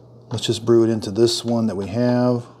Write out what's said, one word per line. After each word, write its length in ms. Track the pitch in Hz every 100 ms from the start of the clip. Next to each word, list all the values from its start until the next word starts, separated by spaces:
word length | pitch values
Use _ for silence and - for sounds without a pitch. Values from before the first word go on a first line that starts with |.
| - - -
Let's 160 | 113 -
just 180 | 110
brew 200 | 113 117
it 60 | 113
into 200 | 113 107
this 340 | 98 117 117
one 220 | 117 117 113
that 80 |
we 140 | 95 98
have. 580 | 110 123 123 123 123 120 -